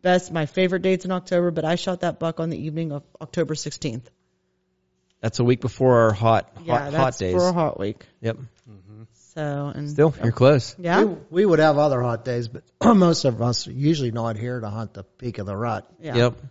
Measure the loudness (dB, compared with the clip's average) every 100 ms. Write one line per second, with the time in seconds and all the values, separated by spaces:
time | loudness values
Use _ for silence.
0 | 2 0 0 -4 -4 0 0 2 0 0
1 | -2 -6 -2 0 0 0 -2 -2 -2 -4
2 | -4 -2 -6 -4 -6 -6 -6 -6 -6 -8
3 | _ _ -10 -4 -4 -4 -8 -8 -8 -8
4 | -12 _ _ _ _ _ _ _ _ _
5 | _ _ -8 0 2 2 -2 0 4 6
6 | 4 2 2 2 0 -14 -4 -2 -2 0
7 | 0 0 -2 0 2 0 -2 -2 -6 -8
8 | -16 _ -6 -6 -12 _ -20 -20 -20 -20
9 | -20 _ _ -8 -6 -4 -6 -8 -8 2
10 | 2 4 -2 4 6 6 0 -10 -2 2
11 | 2 0 -6 0 4 6 4 4 2 2
12 | -2 -4 -4 -6 -6 -10 _ _ 4 6
13 | 6 4 0 0 -2 -2 -6 -2 0 0
14 | -2 -4 -6 -6 -8 -8 -8 -8 -10 -12
15 | -20 _ -10 -8 -8 -6 -4 -6 -8 _
16 | -6 0 0 0 -18